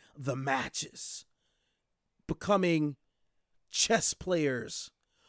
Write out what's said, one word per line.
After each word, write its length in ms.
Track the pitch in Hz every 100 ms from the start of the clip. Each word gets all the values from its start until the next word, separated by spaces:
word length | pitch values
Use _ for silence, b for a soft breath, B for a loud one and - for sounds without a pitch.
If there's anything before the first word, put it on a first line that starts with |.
| b -
the 180 | 135 131
matches, 880 | 135 131 - - - - - - - _ _ _ _ _ _ _ _ _ -
becoming 680 | 156 - 202 180 160 151 135 _ _ _ _ _ _ _
chess 420 | - - 220 -
players 800 | - - 175 147 123 - - - - _ _